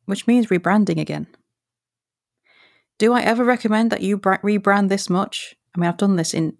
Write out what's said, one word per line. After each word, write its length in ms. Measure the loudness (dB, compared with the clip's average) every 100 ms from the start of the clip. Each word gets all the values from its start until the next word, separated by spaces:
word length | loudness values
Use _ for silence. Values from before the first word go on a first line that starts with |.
| -8
which 200 | -4 2
means 220 | 2 2
rebranding 540 | 0 2 2 2 -2
again. 260 | -4 -8 -10 _ _ _ _ _ _ _ _ _ _ _ _ _ _ _ _ -2
Do 140 | 2
I 120 | 2
ever 200 | 2 0
recommend 480 | 2 0 0 0 0
that 100 | 0
you 140 | -2 -2
bra-, 220 | 0 0
rebrand 500 | 0 0 2 2 2
this 220 | 0 -2
much? 460 | -2 -4 -8 -14 -20 _ -4
I 40 |
mean, 100 | -2
I've 80 | 0
done 180 | 0 0
this 180 | -2
in, 220 | -4 -4